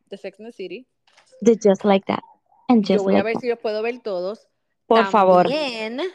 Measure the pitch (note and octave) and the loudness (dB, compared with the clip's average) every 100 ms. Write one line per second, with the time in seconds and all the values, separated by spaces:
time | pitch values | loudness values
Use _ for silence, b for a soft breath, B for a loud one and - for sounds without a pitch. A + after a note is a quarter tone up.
0 | - G3 G3 F#3+ A3+ - F3+ G3 - _ | -20 -18 -18 -18 -20 -16 -14 -16 -20 _
1 | _ _ _ - G#3 A3 G3+ F#3+ G#3+ G3 | _ _ _ -2 0 2 2 2 2 0
2 | - - - _ _ _ - A#3 G3 G3+ | 0 -6 -8 _ _ _ 0 0 2 0
3 | G3 G3 G#3 A3+ B3 A#3 A3+ G#3+ A3+ B3 | 2 0 0 -4 -6 -6 -6 -6 -6 -8
4 | A3 F3+ F3+ A3 _ _ _ _ - A3+ | -8 -8 -8 -10 _ _ _ _ 0 2
5 | G3 G#3+ F#3+ F3+ F3+ D4 C#4 A3+ A3 B3 | 2 2 4 4 4 -2 -6 -8 -10 -8
6 | F#4 | -10